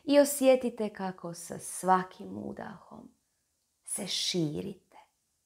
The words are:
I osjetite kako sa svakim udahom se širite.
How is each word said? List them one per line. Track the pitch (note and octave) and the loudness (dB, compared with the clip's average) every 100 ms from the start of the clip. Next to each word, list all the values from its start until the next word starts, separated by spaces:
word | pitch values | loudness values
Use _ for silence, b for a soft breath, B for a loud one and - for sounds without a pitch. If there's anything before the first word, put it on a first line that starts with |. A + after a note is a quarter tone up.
I | - C#4+ | 4 6
osjetite | C#4 - C4 B3+ B3 A#3 G#3+ | 6 4 6 6 2 -4 -6
kako | G#3+ F#3+ F#3 E3+ | -6 -8 -8 -12
sa | E3+ - - | -12 -12 -12
svakim | - - F#3 F#3 F#3 - F#3+ G3+ | -12 -4 4 4 2 -10 -14 -10
udahom | G#3 - - - - - - _ _ _ _ _ _ _ | -10 -10 -12 -14 -20 -20 -20 _ _ _ _ _ _ _
se | - - F#3 | -12 -8 -6
širite. | - - F3+ D3+ E3 F#3+ G3+ _ - _ _ _ _ | -4 -2 0 0 -2 -8 -12 _ -20 _ _ _ _